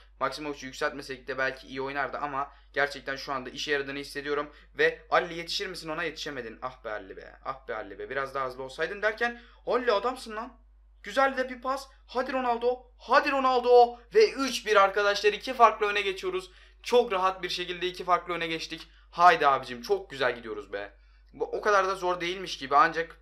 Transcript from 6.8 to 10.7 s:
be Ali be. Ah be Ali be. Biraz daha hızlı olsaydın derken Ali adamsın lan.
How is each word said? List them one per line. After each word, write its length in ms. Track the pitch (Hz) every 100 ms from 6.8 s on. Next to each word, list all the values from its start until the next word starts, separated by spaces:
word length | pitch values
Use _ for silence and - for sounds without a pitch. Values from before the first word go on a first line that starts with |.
be 60 | 113
Ali 260 | 107 98 95
be. 220 | - -
Ah 240 | - 135 -
be 60 |
Ali 240 | 110 101 98
be. 120 | 104
Biraz 240 | 131 135
daha 120 | 135 131
hızlı 160 | 123
olsaydın 400 | 131 - 170 202
derken 380 | 214 220 240 240 - - -
Ali 260 | 226 240
adamsın 440 | 202 233 262 233 214
lan. 300 | 247 - _